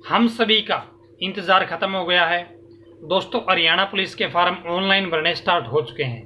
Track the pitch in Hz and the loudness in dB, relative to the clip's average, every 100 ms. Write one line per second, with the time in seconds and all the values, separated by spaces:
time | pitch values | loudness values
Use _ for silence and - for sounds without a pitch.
0 | - 180 233 - 220 214 208 156 - - | 2 2 2 0 2 2 2 -4 -4 -20
1 | - - 180 196 180 190 185 165 190 190 | -20 -8 -8 -6 2 2 2 -2 -2 -2
2 | 175 180 170 175 175 - - - - - | 2 2 4 0 -4 -20 -20 -20 -20 -20
3 | 156 185 185 247 185 180 165 175 196 196 | -2 -2 0 -4 0 2 4 2 0 -2
4 | 185 - 190 175 175 180 170 175 196 196 | -4 -4 -2 2 0 0 -4 -2 2 2
5 | 185 160 165 160 - 175 123 147 143 - | 2 -2 -2 -4 0 -2 0 -2 -2 -6
6 | 131 113 | -6 -6